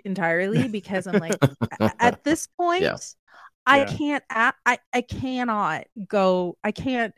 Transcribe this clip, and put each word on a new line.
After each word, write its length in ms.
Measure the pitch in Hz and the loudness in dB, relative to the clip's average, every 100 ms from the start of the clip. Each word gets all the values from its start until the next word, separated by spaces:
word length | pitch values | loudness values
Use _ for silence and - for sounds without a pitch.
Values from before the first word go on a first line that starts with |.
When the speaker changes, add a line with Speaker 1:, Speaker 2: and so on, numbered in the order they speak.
Speaker 1:
entirely 640 | 202 190 165 170 190 220 254 | -8 -2 0 0 0 0 0
because 380 | 208 - 190 185 | -4 -4 -6 -2
I'm 120 | 196 | -2
like, 220 | 165 220 131 - 113 | 0 2 2 2 -6
"A-, 200 | - 107 - | 0 -2 2
at 240 | 240 - | 0 2
Speaker 2:
<laughs> 0 | |
Speaker 1:
this 220 | 285 320 - - | 0 -2 -2 -4
point, 240 | 349 349 | 0 0
Speaker 2:
Yeah. 140 | - - - - _ - - _ - | 0 -2 -10 -20 _ -20 -20 _ 4
Speaker 1:
I 140 | 277 | 4
Speaker 3:
Yeah. 40 | |
Speaker 1:
can't 400 | 277 - 294 285 - | 2 -2 -2 -4 -4
a-, 240 | 226 240 - - | 0 0 0 0
I, 120 | 240 _ | -2 _
I 80 | 247 | -4
cannot 840 | 247 - 269 254 247 214 185 156 - - 185 | -4 -6 -6 -4 -2 -2 -2 -4 -8 -14 -2
go, 500 | 208 190 180 180 - | 2 4 2 0 -4
I 80 | 214 | -6
can't 420 | - 269 254 226 | -4 -4 -2 -4